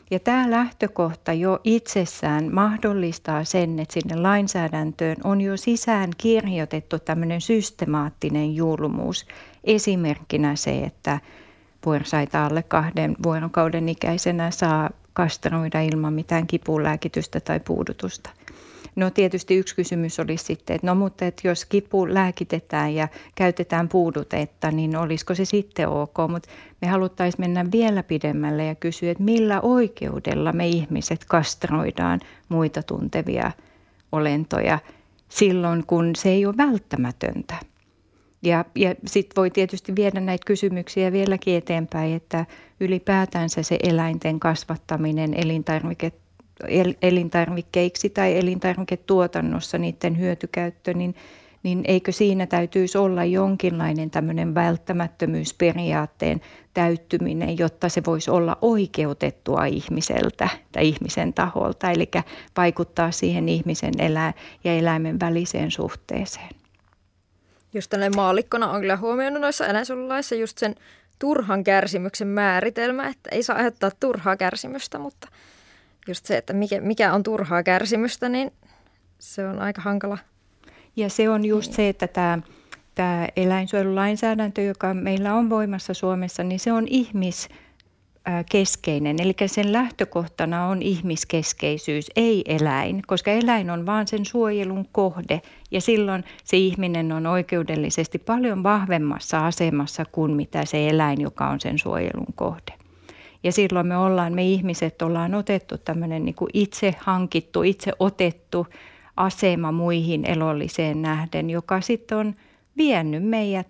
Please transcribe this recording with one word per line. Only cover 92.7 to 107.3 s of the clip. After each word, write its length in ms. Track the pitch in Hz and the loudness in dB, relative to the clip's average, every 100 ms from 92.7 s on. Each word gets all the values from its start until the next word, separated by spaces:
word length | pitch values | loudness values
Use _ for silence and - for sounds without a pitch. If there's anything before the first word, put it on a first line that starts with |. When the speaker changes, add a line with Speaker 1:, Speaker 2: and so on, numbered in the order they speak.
| 135 - 190 - | 0 -2 -4 -4
Speaker 1:
koska 240 | 180 202 | -2 0
eläin 400 | 220 233 226 175 | 2 2 2 0
on 160 | 170 175 | -4 -2
vaan 200 | 214 202 | -2 -2
sen 180 | 214 | -4
suojelun 640 | 196 240 220 208 190 190 196 | -2 0 0 0 -2 -4 -4
kohde 500 | - 190 175 175 160 - - - | 0 0 0 -4 -4 -4 -20 -6
ja 100 | 190 | -2
silloin 440 | 240 220 202 185 - - | 2 2 2 -2 -6 -12
se 120 | - 185 | 0 4
ihminen 560 | 190 180 180 170 160 | 4 2 -2 0 0
on 140 | 160 165 | 0 0
oikeudellisesti 920 | 180 175 175 165 156 151 165 160 180 | 0 0 -2 0 -2 0 -2 -2 -4
paljon 440 | - 240 247 190 | -2 0 0 2
vahvemmassa 840 | 190 208 190 170 147 - - 160 165 | 2 2 2 0 0 -2 -2 0 0
asemassa 580 | - 165 147 143 - 156 | 2 0 0 -2 -6 -6
kuin 200 | - 156 | -2 0
mitä 320 | 147 143 156 | 0 -2 -4
se 240 | 151 151 151 | -2 0 2
eläin, 320 | 156 147 143 | 4 4 0
joka 280 | 147 - 139 | -2 -2 -2
on 120 | 143 | -2
sen 180 | 131 147 | -4 -4
suojelun 560 | - 82 87 - - | -2 -2 -4 -6 -8
kohde. 380 | - 175 165 - - - _ - - - - | -6 -6 -6 -14 -20 -20 _ -20 -20 -20 -4
Ja 100 | 180 | 0
silloin 340 | 180 190 180 175 | 2 2 2 0
me 100 | 180 | 2
ollaan, 380 | 190 180 170 | 2 2 0
me 100 | 180 | 0
ihmiset 580 | 185 190 180 170 160 - | 2 2 0 -2 -4 -2
ollaan 320 | 165 170 175 | -2 0 0
otettu 440 | 202 196 190 - - | -2 0 -2 -2 -10
tämmönen 460 | - 165 165 160 | -6 -4 -4 -2
niinku 240 | 170 - - | -4 -4 -2
itse 420 | 214 202 - 202 - | 0 0 0 -2 0
hankittu, 640 | - 185 185 | 0 0 0